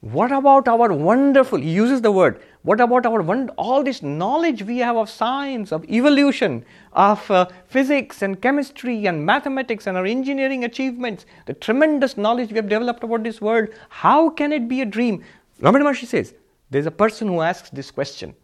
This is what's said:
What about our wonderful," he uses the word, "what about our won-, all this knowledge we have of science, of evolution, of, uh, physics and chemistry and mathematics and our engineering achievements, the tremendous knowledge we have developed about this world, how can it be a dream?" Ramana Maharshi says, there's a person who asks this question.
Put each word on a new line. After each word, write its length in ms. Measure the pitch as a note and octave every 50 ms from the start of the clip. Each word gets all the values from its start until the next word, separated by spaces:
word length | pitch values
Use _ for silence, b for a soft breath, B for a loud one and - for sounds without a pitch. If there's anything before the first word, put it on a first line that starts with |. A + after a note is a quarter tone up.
What 320 | - A2+ A2+ C#3+ G#3 B3 C#4
about 340 | C4+ C4 C#4+ C#4 C#4 C4+
our 260 | B3+ A#3 A3+ A#3 A3+ F#3+
wonderful," 680 | C#3 D3 E3+ A3 B3+ C#4 C#4+ C4+ C#4 C4 B3+ - E3
he 100 | B2+ D#3+
uses 320 | D#3+ F#3 G#3+ A#3+ C#4 C4 A3+
the 80 | A3+
word, 300 | G3+ F#3+ F3+ C#3+ G#2 B B B B B B
"what 180 | - F#3+ A3
about 260 | B3 A#3+ B3 B3+ A#3+
our 160 | A#3+ A3+ A3+ F3
won-, 280 | D#3 F#3+ B3 C4+ A#3
all 340 | - - - G#3+ B3+ C#4 D4
this 180 | B3+ C4 - D3
knowledge 640 | C#3+ C#3+ D3+ F3 G3+ C4 D#4 E4+ E4+ C#4 G#3+ G3
we 140 | G3 A#3+ B3
have 180 | B3 A#3+ A#3+
of 120 | A3+ A3 G3+
science, 640 | - - A3+ A3+ C4 C#4 C#4 C#4 C4+ A#3+ G#3 -
of 140 | - D#3+ F3 E3
evolution, 760 | - A3+ B3 D4 D4 C#4 C#4+ C#4+ C4 - B3+ G3 C3+ A#2 A#2+ b b b b b b
of, 380 | - F#3 G3+ G#3+ G3+ - -
uh, 160 | G#3 F3+ F3+ F3+ B B B _
physics 520 | - C4 C4+ C4 D4 C#4 A3+ - - -
and 220 | - G3 G3 F#3+ -
chemistry 640 | B3 C#4 C#4+ C#4 C4+ - - - A#3+ B3 A3 G#3
and 180 | G3 E3+ D#3 D3
mathematics 600 | E3 G#3+ C#4+ C#4 C#4+ C4+ C4+ C4 C4 A#3 G#3 -
and 100 | G#3 F#3
our 80 | F#3 F#3
engineering 600 | F#3+ A3+ B3+ C4 C4 C#4 C4+ C4+ C4 C4+ C4 A#3+
achievements, 600 | A#3+ B3 - C4+ C4+ B3 A#3+ B3 A#3+ G#3 F3 - b b b b
the 80 | - C#3
tremendous 600 | - - - A3 C4 D4+ D#4 D4+ C#4+ C4 B3+ -
knowledge 340 | - G3+ G#3 A#3 B3 B3+ G#3+
we 60 | A3
have 120 | A3+ A3 G3+
developed 360 | G#3 G#3+ A#3 B3 A#3 A#3+ -
about 180 | A3+ A#3 A#3 A3
this 180 | A#3 A3 -
world, 280 | G#3 G#3+ A3+ A#3 A3+ G#3+ B B B B
how 380 | - - - D#3+ F#3+ D4 D#4+ D#4+
can 240 | D#4+ - D4 D4 D4+
it 140 | D4+ A#3
be 140 | A#3 B3+ B3+
a 40 | C4+
dream?" 380 | A3 G3 G#3+ A#3+ A#3+ G#3 E3+ B B B B B B _ _
Ramana 240 | - C3+ G#3 C4+ C#4+
Maharshi 220 | D4 C#4 - -
says, 280 | A3+ - F#3 G#2 - - _ _ _ _ _ _ _
there's 180 | C3 C#3+ D3
a 40 | D#3+
person 380 | D#3 - G#3 A3 G#3+ - A3+ G#3
who 120 | F3+ E3+
asks 300 | D#3+ E3 F3+ - - -
this 220 | - C#3 C3+ - -
question. 420 | - C#3 - - - - D2 - _